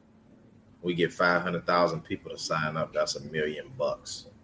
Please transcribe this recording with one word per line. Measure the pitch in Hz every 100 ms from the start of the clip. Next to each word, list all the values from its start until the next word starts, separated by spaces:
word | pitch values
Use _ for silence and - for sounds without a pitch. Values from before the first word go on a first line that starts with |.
| _ - - - - - - -
We | 90 87
get | 82
five | - 90 87
hundred | 90 87 -
thousand | 87 87 80
people | - 95 -
to | 76
sign | - 80 78 78
up, | 76
that's | 76 76 69
a | 71
million | 78 76 76 69 65
bucks. | 73 69 - - - -